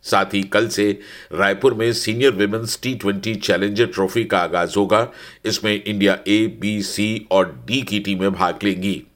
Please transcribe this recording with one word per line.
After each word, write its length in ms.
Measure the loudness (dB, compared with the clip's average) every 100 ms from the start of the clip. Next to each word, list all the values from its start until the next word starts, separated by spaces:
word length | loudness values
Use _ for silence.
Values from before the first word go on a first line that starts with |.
साथ 220 | 0 0
ही 180 | 2 -2
कल 260 | 0 0 0
से 320 | 2 0 0 -8 -20 -10
रायपुर 420 | 0 0 4 2
में 180 | 4 0
senior 380 | 0 -2 2 2
women's 480 | 4 0 0 -4 -6
T 120 | -6
twenty 400 | -4 -2 -2 -4
challenger 520 | -4 0 2 2 0 0
trophy 380 | 2 0 0
का 140 | 0 2
आगाज 360 | 2 0 0 0
होगा। 320 | 2 2 0 -6 -20 -10
इसमें 400 | -6 -2 -2 -2
India 340 | -2 2 2 2 2
ए, 300 | 2 2 -2
B, 220 | -4 -2
सी 440 | -4 -2 -2 -2 0
और 340 | 2 2 -2 -4
D 160 | -4
की 180 | -2 -4
टीमें 320 | -2 0 0
भाग 260 | 2 0 0
लेंगी। 400 | -2 0 -2 -4 -8